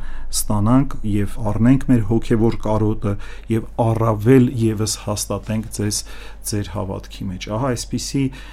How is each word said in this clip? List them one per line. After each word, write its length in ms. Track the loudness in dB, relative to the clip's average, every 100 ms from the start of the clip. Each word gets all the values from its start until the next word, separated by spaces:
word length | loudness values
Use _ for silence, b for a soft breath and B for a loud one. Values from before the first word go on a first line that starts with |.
| B B B
ստանանք 680 | -2 0 2 4 4 4 0 0
և 300 | 0 0 0
առնենք 460 | -2 4 6 6 6
մեր 160 | 2
հոգևոր 540 | 4 0 2 4 4 2
կարոտը 540 | 0 2 2 0 -2 -2 B B B
և 180 | -2 -2 -2
առավել 680 | 0 2 2 2 6 6 6 2
ևս 380 | 0 0 -2 -4
հաստատենք 640 | -6 -6 -4 -6 -4 -4 -4
ձեզ 320 | -4 -4 -4 -8 B B B
ձեր 280 | -6 -6 -4
հավատքի 540 | -6 -6 -8 -10 -10 -8
մեջ։ 240 | -8 -6
Ահա 240 | -4 -4
այսպիսի 500 | -4 -6 -8 -4 -2 -4 B B